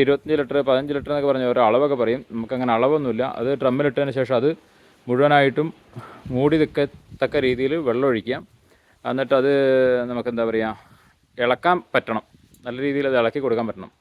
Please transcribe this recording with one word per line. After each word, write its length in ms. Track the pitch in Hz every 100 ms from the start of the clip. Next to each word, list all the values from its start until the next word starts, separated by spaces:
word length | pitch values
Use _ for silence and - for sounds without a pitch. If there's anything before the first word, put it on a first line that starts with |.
ഇരുപത്തഞ്ച് 320 | 139 139 - 151
ലിറ്റർ, 160 | 131 143 135
പതിനഞ്ച് 260 | 131 143 139
ലിറ്റർ 140 | 135
എന്നൊക്കെ 160 | 147 139
പറഞ്ഞ 160 | 131 123
ഓരോ 100 | 123 110
അളവൊക്കെ 280 | 120 147 131
പറയും. 200 | 113 131 -
നമുക്കങ്ങനെ 400 | 113 113 127 127 113
അളവൊന്നുമില്ല. 480 | 131 151 131 110 131 -
അത് 100 | 123 135
ഡ്രമ്മിലിട്ടതിന് 540 | 131 131 147 143 139 135
ശേഷം 160 | 123 123
അത് 80 | 143 160 _ _ _ _ 123
മുഴുവനായിട്ടും 600 | 123 147 143 139 151 160 - _ - - - - 127
മൂടി 220 | 147 156
നിൽക്കത്തക്ക 760 | 151 151 143 - - - 131 147 127
രീതിയിൽ 280 | 123 135 165 131
വെള്ളമൊഴിക്കുക. 520 | 120 135 110 117 147 - _ _ _ _ _ 123
എന്നിട്ടത് 420 | 127 131 135 135 139 135 131 127 123 123
നമുക്കെന്താ 360 | 120 120 117 113
പറയുക, 220 | 110 110 104 - _ _ _ _ -
ഇളക്കാൻ 340 | 120 127 170 175 -
പറ്റണം, 300 | 127 - 110 - _ _ _ 123
നല്ല 100 | 127 143
രീതിയിൽ 220 | 139 139
അത് 60 | 127
ഇളക്കി 200 | 113 143
കൊടുക്കാൻ 240 | 135 117 113
പറ്റണം. 220 | 95 90 _